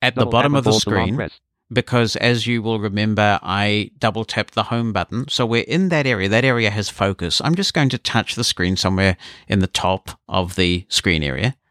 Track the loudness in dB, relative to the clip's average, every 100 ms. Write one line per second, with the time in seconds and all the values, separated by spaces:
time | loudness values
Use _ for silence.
0 | -2 0 0 2 2 2 2 2 2 0
1 | 0 -2 -6 -12 _ _ _ -4 0 0
2 | 0 0 0 0 0 -2 -2 -2 -2 -2
3 | 0 2 2 2 0 -2 0 0 -2 -2
4 | -2 -2 -4 -6 -4 -4 -2 -2 -2 -2
5 | -4 -6 -6 -2 0 0 0 0 2 2
6 | 0 0 2 2 4 2 0 0 -6 -2
7 | -2 0 -2 -2 0 0 0 2 0 0
8 | -2 -2 -2 -4 -4 0 0 0 0 2
9 | 2 0 -6 -20 -2 0 0 0 0 -2
10 | -4 -18 -4 -2 -2 2 2 2 -2 -2
11 | 0 0 0 -2 -4 -4 _